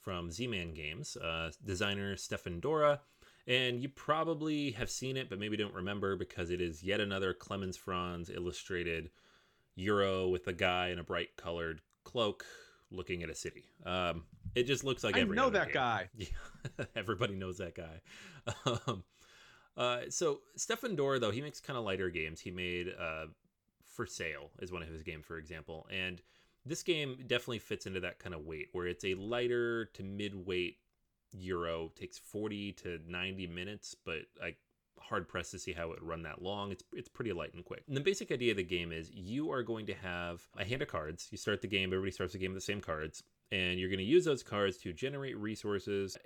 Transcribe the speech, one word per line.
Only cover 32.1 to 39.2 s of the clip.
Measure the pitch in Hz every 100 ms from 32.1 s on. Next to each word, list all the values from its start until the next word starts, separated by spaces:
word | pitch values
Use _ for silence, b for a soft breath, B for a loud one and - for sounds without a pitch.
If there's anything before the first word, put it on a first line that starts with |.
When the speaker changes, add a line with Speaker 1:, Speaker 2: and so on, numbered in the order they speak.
| -
Speaker 1:
forty | - 104 107 104 101
to | 92 95 85 80
ninety | 90 92 95 90
minutes, | 85 95 104 -
but, | - - 80 - -
like, | 87 - _ _ _ -
hard | - 107 87
pressed | 92 85
to | 92
see | -
how | 85 82
it |
would | 80
run | 82 82
that | 80 -
long. | 90 104 101
It's, | 98 -
it's | - -
pretty | - 117
light | 87 76
and | -
quick. | 87 - -
And | 135
the |
basic | 165 196 214
idea | 135 120
of | 101
the |
game | 87 90 85
is | 82 80
you | -